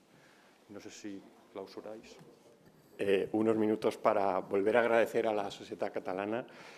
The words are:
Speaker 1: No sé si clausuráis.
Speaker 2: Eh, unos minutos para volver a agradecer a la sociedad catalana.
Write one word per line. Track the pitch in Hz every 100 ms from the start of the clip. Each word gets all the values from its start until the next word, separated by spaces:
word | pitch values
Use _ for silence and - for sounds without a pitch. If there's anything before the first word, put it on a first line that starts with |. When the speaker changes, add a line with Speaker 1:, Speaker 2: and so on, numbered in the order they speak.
| _ - - - - _ -
Speaker 1:
No | 101
sé | 104
si | - 104 98 95 - -
clausuráis. | 101 95 - 104 110 - - - - - - - - - -
Speaker 2:
Eh, | 101 98 92
unos | 107 110 110
minutos | 107 107 113 -
para | 117 107 98 92
volver | 92 101 98 117
a |
agradecer | 117 117 101 123 113
a |
la | 107 101
sociedad | - 98 104 101
catalana. | 107 101 92 104 113 - - -